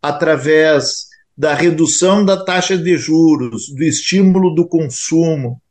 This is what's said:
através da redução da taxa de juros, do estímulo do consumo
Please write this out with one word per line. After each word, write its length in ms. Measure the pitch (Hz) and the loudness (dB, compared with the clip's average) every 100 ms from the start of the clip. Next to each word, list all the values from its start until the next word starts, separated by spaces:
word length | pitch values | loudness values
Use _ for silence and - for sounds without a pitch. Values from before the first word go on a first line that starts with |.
através 1040 | 147 143 156 151 135 156 156 147 127 - - _ _ - | -6 -2 0 0 2 2 4 2 0 -8 -14 _ _ -4
da 180 | 147 | -2
redução 680 | 143 170 156 160 - 180 202 | 0 0 2 0 2 2 2
da 140 | 196 190 | 2 0
taxa 400 | 190 180 180 185 | -2 -4 -2 -2
de 220 | 165 165 | 0 -2
juros, 720 | 135 160 160 147 123 107 - | 0 2 4 2 -2 -8 -12
do 120 | 135 | -4
estímulo 720 | 160 - - 185 190 185 185 | -2 -2 -2 2 4 4 2
do 140 | 156 170 | 0 0
consumo 920 | 165 151 - - 160 165 156 120 127 _ | -2 -4 -8 -2 0 0 -2 -6 -10 _